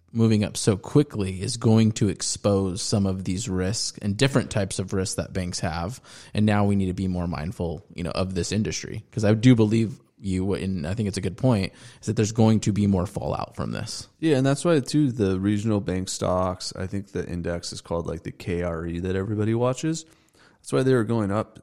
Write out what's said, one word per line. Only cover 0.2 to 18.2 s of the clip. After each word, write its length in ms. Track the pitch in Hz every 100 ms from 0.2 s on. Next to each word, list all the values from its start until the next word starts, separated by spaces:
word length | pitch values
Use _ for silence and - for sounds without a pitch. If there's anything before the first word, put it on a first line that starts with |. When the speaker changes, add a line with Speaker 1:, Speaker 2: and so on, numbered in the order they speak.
| 113 107
Speaker 1:
up 120 | 101 -
so 220 | - 95
quickly 640 | - 147 147 107 95 92
is 140 | 98 -
going 340 | 113 110 110
to 160 | - 101
expose 720 | - - - 101 98 95 90
some 240 | - 107
of 200 | 98 95
these 220 | 95 92 107
risks 520 | 92 92 117 - -
and 160 | 104 98
different 340 | 135 135 110
types 280 | 110 95 -
of 140 | 92
risks 220 | 98 92 -
that 160 | -
banks 280 | 95 87 -
have. 400 | 92 82 85 131 - - -
And 140 | 104 107
now 180 | 104
we 120 | 101 101
need 100 | 95
to 80 |
be 140 | 92 92
more 180 | 90 87
mindful, 580 | 71 85 - 85 80 -
you 120 | -
know, 80 | 85
of 220 | - 95
this 180 | 92 -
industry. 520 | 101 95 78 - - -
'Cause 140 | -
I 100 | 107
do 200 | 110 123 117
believe 440 | 107 113 107 - _ _
you, 360 | 98 92 95
and 320 | 85 95 95 76
I 80 |
think 140 | 110 104
it's 100 | 92
a 20 |
good 160 | 92 -
point, 380 | 131 107 92 - - -
is 60 | -
that 100 | 107
there's 160 | 107
going 280 | 110 110 110
to 120 | 110
be 140 | 98 101
more 200 | 95 90
fallout 480 | - 73 80 -
from 180 | - 58
this. 360 | 55 113 - - -
Speaker 2:
Yeah, 180 | 160 131
and 100 | 135
that's 180 | 143
why, 160 | 175 160
too, 300 | - 151 143
the 280 | 117 95 95
regional 420 | 101 104 110 104
bank 280 | 90 92 95
stocks, 640 | - 98 90 92 92 -
I 120 | - 92
think 260 | 101 98
the 160 | 90 -
index 440 | 87 87 85 -
is 100 | -
called, 240 | - 85 82
like, 160 | 82